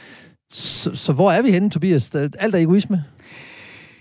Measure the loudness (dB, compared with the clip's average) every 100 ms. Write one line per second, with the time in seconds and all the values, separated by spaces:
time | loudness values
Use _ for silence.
0 | -20 -20 -20 _ _ -8 -8 -6 -6 -6
1 | -4 2 2 4 2 2 2 0 0 0
2 | 0 -4 -4 -4 -2 0 2 2 2 -4
3 | -6 _ -20 -20 -20 -20 -20 -20 -20 _